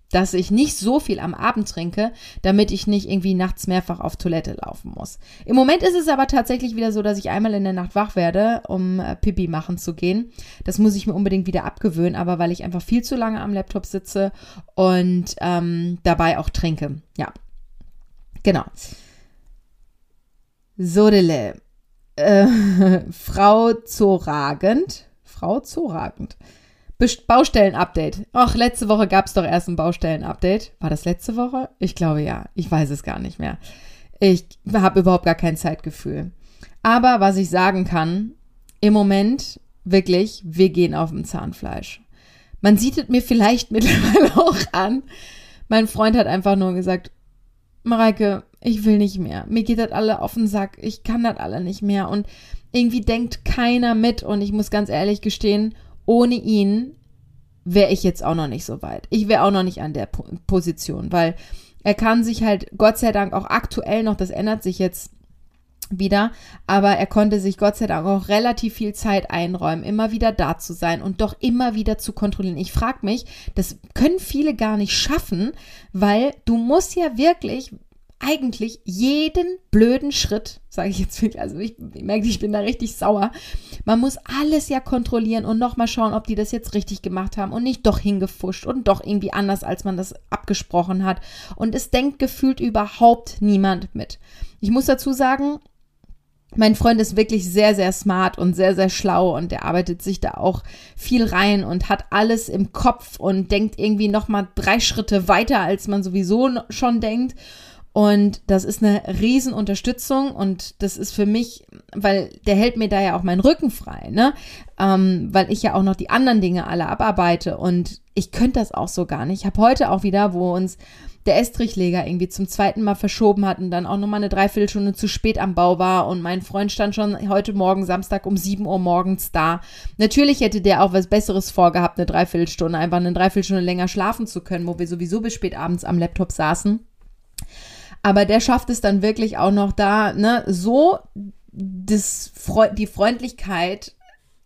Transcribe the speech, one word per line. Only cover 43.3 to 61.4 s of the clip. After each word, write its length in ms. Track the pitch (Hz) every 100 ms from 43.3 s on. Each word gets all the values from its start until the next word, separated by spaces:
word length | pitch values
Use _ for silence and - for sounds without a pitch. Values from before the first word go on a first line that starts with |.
| 233 208 240 -
<laughs> 0 |
mittlerweile 640 | 220 240 - - 381 294 226
auch 180 | 339 233 -
an. 300 | 175 190 262 - - - - - - -
Mein 200 | 220 220
Freund 280 | - 214 226
hat 100 | 196
einfach 300 | 185 196 196
nur 160 | 185
gesagt, 380 | 180 180 185 - - _ _ _ _ _ _
"Mareike, 640 | 233 233 226 214 208 196 - _
ich 240 | - 214 214
will 100 | 208
nicht 220 | 202 190
mehr. 260 | 160 85 -
Mir 160 | 226
geht 160 | 226 226
das 140 | 226
alle 300 | - 214 -
auf 100 | 208
den 140 | 233 214
Sack. 320 | 208 196 -
Ich 220 | 220 208
kann 180 | - 233
das 120 | 233 -
alle 240 | 78 113
nicht 220 | 180 196
mehr." 260 | 202 202 -
Und 180 | 202 202 - - - -
irgendwie 300 | 247 240 240
denkt 420 | 208 233 233 -
keiner 500 | - - 240 247 240
mit. 280 | 220 233 233
Und 180 | - 208
ich 120 | 202
muss 180 | 214 208
ganz 180 | 208 202
ehrlich 320 | 147 196 208
gestehen, 540 | 214 - 208 208 220 - - - -
ohne 280 | 233 240
ihn 640 | 240 - 214 196 214 262 - _ _ _ - - _
wär 260 | 175 190 196
ich 120 | 190
jetzt 200 | 185 175
auch 120 | -
noch 140 | 165 151
nicht 160 | 123
so 180 | - 113
weit. 240 | 71 55 -
Ich 180 | 226 208
wär 160 | 220
auch 60 | 196
noch 120 | 196
nicht 180 | 185 -
an 140 | 151
der 120 | 147 101
Po-, 180 | - - 170 -
Position, 640 | 185 165 160 - - 165
weil 220 | 175 165 170